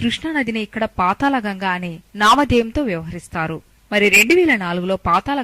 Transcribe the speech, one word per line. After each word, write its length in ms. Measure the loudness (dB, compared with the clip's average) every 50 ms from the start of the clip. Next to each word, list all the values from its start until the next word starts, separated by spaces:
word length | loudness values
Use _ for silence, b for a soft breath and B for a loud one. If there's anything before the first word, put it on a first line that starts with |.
కృష్ణానదిని 600 | -4 -4 -4 -4 -6 -4 -4 -4 -4 -4 -4 -6 -6 -8
ఇక్కడ 160 | -6 -6 -6 -4 -2 -2
పాతాళ 400 | -2 0 0 0 0 0 0 -2 -2
గంగ 180 | -6 -6 -4 -4 -4 -4 -4
అనే 160 | -6 -8 -10 -12 -16 _ -2 2 4
నామధేయంతో 580 | 4 6 4 4 4 2 2 2 0 -2 -4 -2 -2
వ్యవహరిస్తారు. 680 | -4 -4 -6 -8 -12 -12 -12 -8 -6 -6 -4 -4 -6 -10 -12 _ _ _ _ _
మరి 140 | 0 2 2 4 4
రెండు 200 | 4 4 4 4 4
వేల 140 | 4 4 2 0 0
నాలుగులో 300 | -2 -2 -2 -2 -2 -4 -2 0 2
పాతాళ 320 | 2 2 2 -2 -4 -4